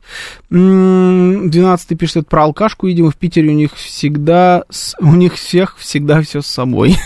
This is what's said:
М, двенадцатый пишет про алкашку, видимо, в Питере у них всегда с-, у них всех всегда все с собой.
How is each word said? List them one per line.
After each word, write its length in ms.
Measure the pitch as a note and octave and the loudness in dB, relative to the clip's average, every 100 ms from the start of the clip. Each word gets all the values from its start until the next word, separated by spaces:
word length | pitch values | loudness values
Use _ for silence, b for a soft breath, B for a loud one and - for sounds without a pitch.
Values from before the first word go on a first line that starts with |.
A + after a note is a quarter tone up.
| B B B B - | B B B B -2
М, 1000 | F3 F#3+ F#3+ F#3 F#3 F#3 F#3 F3+ G3+ F#3 | 2 4 4 4 4 2 2 2 0 0
двенадцатый 440 | E3+ F#3 F3 - E3 | 0 2 0 -4 -6
пишет 300 | E3 E3 - | -4 -4 -2
про 180 | D#3+ | 0
алкашку, 420 | D3+ - G#3+ - F#3+ | 0 0 -4 -4 -4
видимо, 240 | E3+ E3 | 0 0
в 60 | - | 0
Питере 340 | F3 E3+ D#3 | -2 0 0
у 20 | |
них 220 | D3+ D3+ | 0 -2
всегда 880 | - - - D3 D3 D3+ F3 F3+ F3 - | -6 -18 -6 -6 -2 0 2 2 0 -4
с-, 260 | - - - | -12 -12 -2
у 160 | D#3 | 2
них 200 | E3+ F3+ | 4 2
всех 420 | - - F3 F#3+ - | -2 -4 -2 -2 -6
всегда 460 | - - D3 D#3 | -8 -4 0 0
все 180 | D3+ D3 | -2 -8
с 60 | - | -8
собой. 500 | - B2+ A#2+ C#3+ F#3 | -6 -4 0 2 0